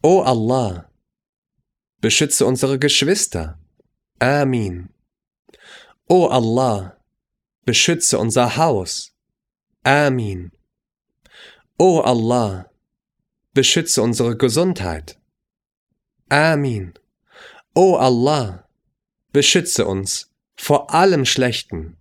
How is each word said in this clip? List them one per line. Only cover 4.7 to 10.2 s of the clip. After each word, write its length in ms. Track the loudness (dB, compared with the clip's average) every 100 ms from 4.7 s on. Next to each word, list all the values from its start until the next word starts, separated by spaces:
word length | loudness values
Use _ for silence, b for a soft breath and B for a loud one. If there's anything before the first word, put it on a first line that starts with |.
| -8 -16 _ _ _ _ _ _ B B B B B _
O 200 | 2 4
Allah, 680 | 0 0 0 0 -2 -8 -18 _ _ _ _ _ _
beschütze 540 | -2 0 0 0 0 0
unser 380 | 0 0 0 2
Haus. 560 | 0 0 -4 -10 -14 _ _ _ _ _ _ _
Amin. 680 | 0 2 2 -2